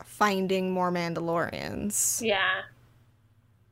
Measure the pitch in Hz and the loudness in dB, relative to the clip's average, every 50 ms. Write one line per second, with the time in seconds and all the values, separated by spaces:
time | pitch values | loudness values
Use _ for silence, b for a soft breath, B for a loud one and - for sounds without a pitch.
0 | - - - - 214 208 196 190 190 180 190 190 185 185 185 185 180 180 180 175 | -12 -8 -2 2 2 4 4 2 0 2 0 0 0 0 0 0 0 2 0 0
1 | 170 170 170 165 170 170 165 170 151 - - 69 69 73 - - - 208 202 - | 0 -2 -2 -2 -2 0 0 0 0 -2 -2 -6 -6 -6 -6 -4 -4 -2 0 0
2 | - - - - 240 226 202 190 190 185 185 190 196 - - - - - - - | 0 0 0 0 0 2 2 2 2 2 0 -2 -4 -10 -16 -20 -20 -20 -20 -20
3 | - _ _ _ _ - _ _ _ _ _ _ _ _ | -20 _ _ _ _ -20 _ _ _ _ _ _ _ _